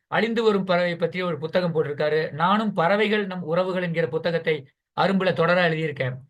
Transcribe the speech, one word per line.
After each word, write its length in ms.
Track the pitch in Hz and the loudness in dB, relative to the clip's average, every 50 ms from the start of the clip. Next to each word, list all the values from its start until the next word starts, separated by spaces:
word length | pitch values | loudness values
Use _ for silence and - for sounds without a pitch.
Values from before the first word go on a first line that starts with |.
| _ - | _ -4
அழிந்து 360 | - 170 208 233 233 240 226 | 0 0 0 2 0 2 2
வரும் 200 | 220 202 196 185 | 2 2 2 2
பறவை 320 | 185 175 175 180 175 170 | 2 0 2 2 0 -2
பற்றி 260 | 170 170 165 165 180 | -2 -4 -4 -2 -2
ஒரு 160 | 185 175 160 131 | -4 -4 -4 -4
புத்தகம் 380 | 160 160 - 185 180 170 160 | -6 -2 -2 0 0 0 0
போட்டிருக்காரு. 560 | 160 147 139 147 135 151 151 151 156 160 - | 0 -2 -2 -2 -2 -2 0 0 0 -2 -2
நானும் 420 | - 147 165 185 202 214 226 208 170 | -2 0 2 2 2 2 2 0 0
பறவைகள் 520 | - 160 170 202 208 220 208 202 - - | 2 2 2 4 2 2 2 2 0 -2
நம் 180 | 190 185 180 175 | -4 -6 -8 -4
உறவுகள் 380 | 151 165 180 185 185 180 185 | -2 0 0 0 0 -2 -2
என்கிற 260 | 180 170 160 165 165 156 | -2 -2 -2 -2 -2 -2
புத்தகத்தை 600 | 156 160 160 175 165 165 160 170 156 143 131 - _ _ _ _ - 147 | -2 -2 -2 -2 -2 -2 0 0 -2 -2 -4 -12 _ _ _ _ -2 0
அரும்புல 320 | 160 185 196 190 190 185 170 | 0 2 2 2 2 2 2
தொடரா 380 | 175 165 165 180 180 180 165 | 2 2 4 4 4 4 2
எழுதியிருக்கேன். 420 | 160 156 160 151 139 135 135 127 131 131 - _ | 2 0 -2 -4 -4 -2 -4 -4 -4 -8 -14 _